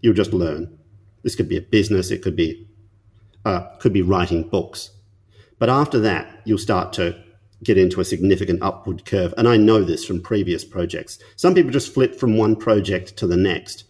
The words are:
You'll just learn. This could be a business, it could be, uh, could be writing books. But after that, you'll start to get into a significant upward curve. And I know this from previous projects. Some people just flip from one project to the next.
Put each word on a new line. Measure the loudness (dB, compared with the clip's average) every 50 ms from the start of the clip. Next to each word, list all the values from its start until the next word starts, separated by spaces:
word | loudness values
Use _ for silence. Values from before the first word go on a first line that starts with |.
You'll | 4 4 4
just | 4 2 0 0
learn. | -2 0 -2 -2 -6 -8 -12 -14 _ _ _ _ -20 _ _ _ _ _
This | -8 -4
could | -4 -4 -4
be | -2
a | -6 -4
business, | _ 2 2 2 4 0 0 0 -2
it | -4 -4 -4
could | -4 -2
be, | -2 -2 -2 -2 -8 -16 -20 _ _ _ _ _ _ _ _ _ _ _ _ _ _ -4
uh, | -4 -4 -4 -6 -10 -18 -2
could | -2 0 2
be | 2 2
writing | 2 2 0 0 0 -2 -4 -4 -2
books. | -4 -4 -4 -4 -10 -16 -16 -16 _ -20 _ _ _ _ _ _ _ _ -20 _ _ _
But | 0 2
after | 2 2 2 2 0 0
that, | 2 2 0 -2 -4 -10 -18 -16 -4
you'll | -2 -2 -2
start | 0 -2 -2 -2 -2 -4 -4
to | -4 -4 -4 -4 -8 -16 -20 _ _ _ _ _ _ 0
get | 2 4 4
into | 4 4 2 -2
a | -4
significant | -2 -2 0 2 2 2 2 2 -2 -2 -2 -2
upward | -4 -6 -6 -8 -10 -10 -10 -8
curve. | -4 -2 -2 -2 -2 -4 -4
And | 0
I | 2 4 4
know | 6 6 6 4 2
this | 0 -2 -6 -4
from | -6 -8 -8
previous | -6 -4 -4 -2 -2 -2 -4 -6 -6
projects. | -10 -8 -6 -6 -6 -6 -10 -12 -14 -18 -20 -20 -20 _
Some | 0 0 2 4
people | 4 2 2
just | 2 -2 -4 -2 0
flip | 0 0 0 0
from | -2 0 0 2
one | 2 4 2 2
project | 0 2 0 2 2 2 0 -4 -4 -4 -8 -12 -6
to | -2 0
the | 2
next. | 2 2 2 0 -2 -6 -12 -16 -18 -18 _